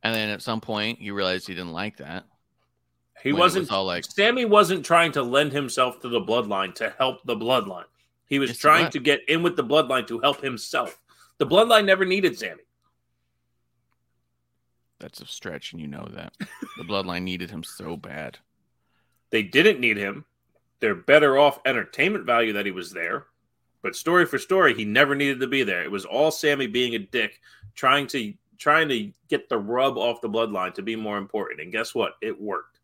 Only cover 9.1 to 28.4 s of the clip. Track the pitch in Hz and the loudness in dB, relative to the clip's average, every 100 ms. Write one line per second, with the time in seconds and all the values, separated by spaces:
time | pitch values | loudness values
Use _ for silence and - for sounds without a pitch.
9.1 | 143 - 165 175 170 123 147 139 131 117 | 0 2 2 2 0 2 4 4 0 -2
10.1 | 117 135 139 135 120 - - 120 - _ | 0 0 0 -6 -8 -6 -4 -4 -8 _
11.1 | _ _ _ 135 175 226 220 202 190 185 | _ _ _ 2 4 6 6 6 2 2
12.1 | 185 185 - 104 82 _ _ _ _ _ | 2 0 -2 -10 -12 _ _ _ _ _
13.1 | _ _ _ _ _ _ _ _ _ _ | _ _ _ _ _ _ _ _ _ _
14.1 | _ _ _ _ _ _ _ _ _ - | _ _ _ _ _ _ _ _ _ -20
15.1 | - - - - 76 - 85 76 69 - | -20 -16 -14 -12 -12 -12 -12 -12 -12 -14
16.1 | - - _ - - - - 85 98 92 | -14 -16 _ -14 -12 -16 -14 -6 -4 -2
17.1 | 87 92 90 87 92 82 - - - - | -6 -4 -6 -8 -10 -14 -14 -10 -10 -12
18.1 | 73 76 - _ _ _ _ _ _ _ | -12 -12 -14 _ _ _ _ _ _ _
19.1 | _ _ 113 101 127 190 156 123 104 101 | _ _ -2 0 4 4 4 0 0 -4
20.1 | 110 156 _ _ _ _ _ 113 92 - | -6 -14 _ _ _ _ _ -2 -2 6
21.1 | 147 151 135 147 - - 123 107 - 156 | 6 6 6 4 4 -2 -2 -4 -2 0
22.1 | 208 - 117 117 104 101 92 85 92 85 | 0 0 2 2 0 -4 -6 -10 -8 -6
23.1 | 123 - _ _ _ _ _ - - - | -8 -10 _ _ _ _ _ -10 -6 2
24.1 | 180 170 131 - 190 165 117 107 110 143 | 2 2 0 0 4 4 2 0 4 4
25.1 | 139 139 135 131 135 113 90 78 101 95 | 4 0 0 -2 0 0 0 -2 -6 -4
26.1 | 117 135 143 151 143 131 117 123 117 98 | 0 2 2 0 0 0 0 0 -2 -4
27.1 | 123 107 - _ - - - 135 139 135 | -4 -4 -6 _ -20 -20 -2 4 4 2
28.1 | 139 107 101 | -6 -6 -10